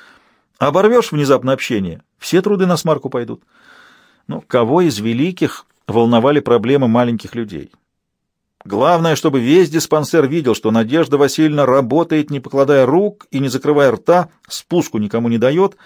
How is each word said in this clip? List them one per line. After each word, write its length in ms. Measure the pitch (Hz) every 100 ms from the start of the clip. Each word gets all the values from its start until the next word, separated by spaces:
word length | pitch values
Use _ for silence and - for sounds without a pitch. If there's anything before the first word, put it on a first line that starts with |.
| - _ _ _ _ -
Оборвешь 520 | 139 160 208 240 -
внезапно 420 | 147 139 131 127
общение, 500 | 135 - 113 92 80 _ _
все 220 | - 175
труды 240 | 190 202 185
на 100 | 175
смарку 320 | 165 147 135
пойдут. 340 | 131 113 - _ _ _ - _ _ _ _ -
Ну, 160 | - -
кого 360 | 127 113 160
из 160 | 175 104
великих 640 | 110 117 160 180 156 - - _ -
волновали 500 | 110 117 120 127 147
проблемы 480 | - 117 113 139 123
маленьких 480 | 117 123 113 -
людей? 380 | 117 110 82 - _ _ _ _ _ _ _ _ _
Главное, 500 | - 104 143 170 165
чтобы 260 | 151 160 135
весь 280 | 120 175 170
диспансер 580 | 160 - 156 143 165 139
видел, 280 | 165 127
что 160 | 107 110
Надежда 480 | 113 110 151 147 139
Васильевна 480 | 139 147 156 147 131
работает, 640 | 135 120 139 160 156 147
не 100 | 143
покладая 460 | 123 135 139 143 127
рук 400 | 165 208 202 _
и 100 | 139
не 80 | 135
закрывая 420 | 131 147 147 139
рта, 400 | 110 - 175 165 _ -
спуску 480 | - - 175 - 113
никому 320 | 104 117 117
не 80 | 117
дает, 400 | 127 160 190 -